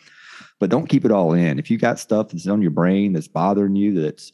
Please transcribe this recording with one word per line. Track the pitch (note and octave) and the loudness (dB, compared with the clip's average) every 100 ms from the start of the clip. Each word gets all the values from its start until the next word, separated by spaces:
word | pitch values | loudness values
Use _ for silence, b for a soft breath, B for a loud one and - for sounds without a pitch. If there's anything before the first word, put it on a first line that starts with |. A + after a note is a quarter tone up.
| B B B B B _ | B B B B B _
but | G3 | 0
don't | B2+ - | 0 2
keep | C#3 A#2+ | 0 2
it | |
all | G#2 E2+ | 2 2
in. | E2+ E2+ C#2 | 2 2 -2
If | D2+ | -4
you | A2 | 0
got | A#2+ A#2+ | 0 -2
stuff | - G#2+ G#2+ | -2 -2 -2
that's | E2+ F2 | -6 -4
on | G#2 | 0
your | F#2 | 0
brain | D2+ F2 F#2+ G2+ | 0 0 2 0
that's | F2 D#2 | -2 -4
bothering | D#2+ F2+ G2+ G2+ | -2 0 0 0
you, | G2 G2+ F#2+ | 0 0 0
that's | D2+ - - | -4 -6 -20